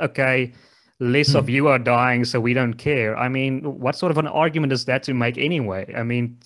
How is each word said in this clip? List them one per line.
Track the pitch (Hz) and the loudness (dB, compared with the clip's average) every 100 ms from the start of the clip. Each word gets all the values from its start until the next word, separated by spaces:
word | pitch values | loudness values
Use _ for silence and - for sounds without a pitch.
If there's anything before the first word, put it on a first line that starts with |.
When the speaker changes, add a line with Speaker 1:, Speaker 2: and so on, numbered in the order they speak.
Speaker 1:
"Okay, | - - 131 131 123 - - _ _ _ | -4 0 0 0 -2 -8 -20 _ _ _
less | 123 135 143 147 | 2 4 4 2
of | 127 | 2
Speaker 2:
Hmm. | |
Speaker 1:
you | 131 147 | 2 4
are | 131 | 4
dying, | 123 120 123 123 120 | 4 2 4 2 0
so | 123 | 0
we | 117 | 0
don't | 123 123 | 2 0
care." | 117 147 143 107 110 | -2 -2 0 -2 -2
I | 123 | -2
mean, | 131 135 131 147 - | -2 -2 -4 -6 -4
what | 127 - | -4 -2
sort | 180 | 0
of | 156 | 0
an | 156 | 0
argument | - 160 160 143 | 0 0 0 0
is | 127 | 0
that | - 131 | 0 -2
to | - | -2
make | 127 120 120 | 0 0 0
anyway? | 147 170 110 95 - 117 | -2 -2 -2 -6 -6 -6
I | |
mean, | 113 120 120 120 | -2 -2 -2 -6